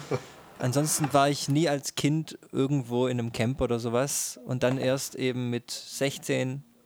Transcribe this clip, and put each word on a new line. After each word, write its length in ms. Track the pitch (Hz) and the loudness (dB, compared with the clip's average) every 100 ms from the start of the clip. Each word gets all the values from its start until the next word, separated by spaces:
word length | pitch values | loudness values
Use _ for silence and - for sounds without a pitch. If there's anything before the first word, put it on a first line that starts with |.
| - 139 - - - - | -4 -6 -6 -18 -20 -4
Ansonsten 540 | 127 135 151 - 147 | -2 0 0 0 2
war 160 | 143 143 | 4 4
ich 200 | 143 - | 2 0
nie 200 | 139 165 | 2 2
als 260 | 143 - | 0 -4
Kind 440 | - 147 156 156 - - | 0 2 2 0 -10 -6
irgendwo 540 | 120 135 143 117 120 127 | 0 2 2 0 0 2
in 120 | 123 | 0
einem 140 | 117 | -2
Camp 280 | 120 120 135 | 0 0 2
oder 180 | 127 120 | 0 0
sowas 640 | 117 117 139 - - - - | 0 0 0 -2 -4 -8 -6
und 160 | 127 | 0
dann 160 | 123 131 | 2 2
erst 360 | 127 135 - | 2 0 -2
eben 360 | - 127 127 123 | -4 -2 0 -2
mit 200 | 120 - | -4 -6
sechzehn 920 | - - - 139 - - 135 131 135 - _ | -12 -10 -2 -2 -2 -2 -2 -2 -4 -10 _